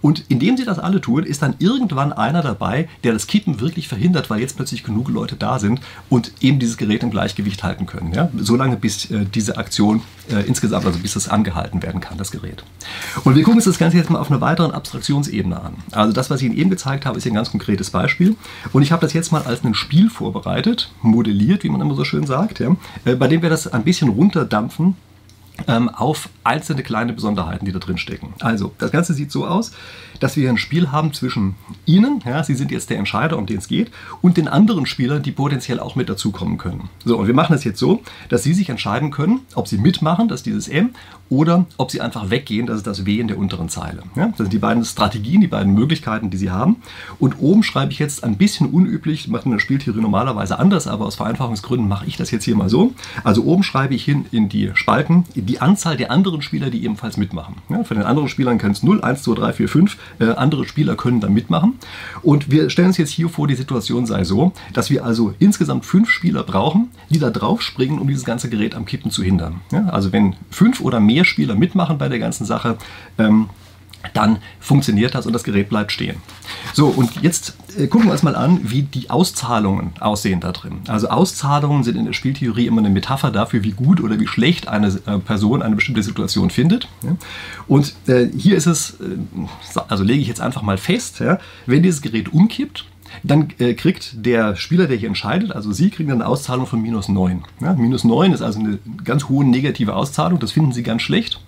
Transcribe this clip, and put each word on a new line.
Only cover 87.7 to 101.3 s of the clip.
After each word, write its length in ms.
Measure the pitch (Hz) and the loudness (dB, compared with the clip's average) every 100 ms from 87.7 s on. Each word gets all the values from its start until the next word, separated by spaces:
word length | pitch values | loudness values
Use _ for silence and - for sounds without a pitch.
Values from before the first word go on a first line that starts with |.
| 139 143 - - | 4 4 -2 2
äh, 200 | 127 123 - | 4 4 2
hier 200 | 131 185 | 4 4
ist 80 | 170 | 4
es, 340 | 165 - - | 0 -4 -10
äh, 60 | 185 - - - - - - | -10 -8 -8 -8 -10 -10 -8
sa-, 140 | - - | -8 -4
also 160 | 101 | 0
lege 160 | 95 139 | 2 2
ich 80 | 135 | 0
jetzt 140 | 107 | -2
einfach 220 | - 135 | -6 -4
mal 140 | 101 95 | -4 -4
fest, 440 | - 214 - - | 0 -2 -2 -4
ja, 160 | 123 185 - - - | -2 -2 -4 -16 0
wenn 160 | 135 | 4
dieses 200 | 180 156 | 4 0
Gerät 320 | 127 110 101 | -4 -4 0
umkippt, 500 | 156 214 - 302 - - - - - | 4 4 2 -8 -8 -20 -20 -20 -12
dann, 300 | - 143 147 - | 2 2 2 0
äh, 140 | 123 | 0
kriegt 520 | 117 - 185 - 117 110 | 2 0 -2 -6 -6 0
der 320 | 117 110 95 | 2 2 -2
Spieler, 300 | - 170 170 | 0 2 2
der 100 | 123 | 0
hier 100 | 110 | -2
entscheidet, 460 | 101 101 160 214 | -4 -2 -2 -2
also 180 | - 104 | -4 -6
Sie 200 | 92 185 | 0 0
kriegen 180 | - 151 | 0 -2
dann 120 | 127 | 0
eine 80 | - | 0
Auszahlung 380 | 131 - 127 127 | -2 -2 -4 -2
von 140 | 117 | -2
minus 260 | 110 113 98 | -2 -4 0
neun. 380 | 98 92 90 76 - | 0 2 0 -8 -6
Ja? 100 | 165 | -2
Minus 320 | 175 117 127 | 2 2 2
neun 300 | 117 120 190 | 2 4 4
ist 80 | 147 | 2
also 180 | 113 104 | -2 -4
eine 200 | 107 101 - 117 - | -4 -4 -8 -12 -2
ganz 240 | 139 139 | -2 0
hohe 160 | 135 139 | 2 4
negative 500 | 123 139 120 110 98 | 4 2 0 -2 -2
Auszahlung, 440 | 143 - 160 180 | -2 -2 0 0
das 120 | 113 | 0
finden 220 | - 156 | 2 2
Sie 100 | 120 | 0
ganz 200 | 117 113 | -4 -4
schlecht. 360 | - 175 226 | 0 -2 -2